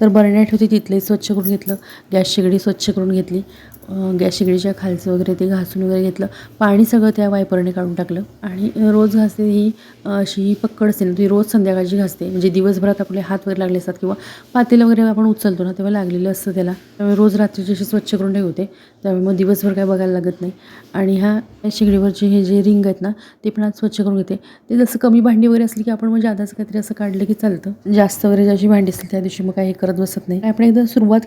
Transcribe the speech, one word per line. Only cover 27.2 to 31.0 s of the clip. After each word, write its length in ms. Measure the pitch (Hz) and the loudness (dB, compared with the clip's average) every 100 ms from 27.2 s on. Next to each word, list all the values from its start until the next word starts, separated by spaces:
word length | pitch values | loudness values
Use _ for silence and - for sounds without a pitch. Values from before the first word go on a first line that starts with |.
| 196 | -2
की 80 | |
चालतं. 580 | 208 214 170 196 202 202 | -2 -2 -2 -6 -10 0
जास्त 320 | 208 196 - 208 | 2 2 2 2
वगैरे 200 | 202 202 | 4 4
जशी 220 | 196 208 | 4 4
भांडी 220 | 202 185 | 4 2
असतील 220 | 180 180 | -2 -6
त्या 80 | 190 | -6
दिवशी 240 | 185 190 | -4 -4
मग 80 | 185 | -4
काही 160 | 190 190 | -2 -4
हे 60 | |
करत 200 | 185 185 | -2 -4
बसत 340 | 180 190 190 - | -2 -4 -6 -6
नाही. 140 | 180 | -4
आपण 220 | 220 214 | -2 2
एकदा 220 | 233 226 226 | 4 4 2
सुरुवात 340 | 233 | 2